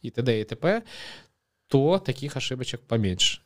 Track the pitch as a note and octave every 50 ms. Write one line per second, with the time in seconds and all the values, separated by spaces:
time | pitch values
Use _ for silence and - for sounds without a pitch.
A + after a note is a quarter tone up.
0 | - B2 - - A#2+ B2+ A#2 G#2+ G#2+ - A2+ - - E3+ G#3 A#3 A3+ - - -
1 | - - - - - _ _ _ _ _ _ _ _ _ - C3+ C3+ D#3 F3+ F#3+
2 | F#3+ - B2 - C#3 C#3+ - C3+ - - C3 B2+ B2+ - - - _ _ A#2 A2+
3 | G#2 F#2+ F2+ - - - - - _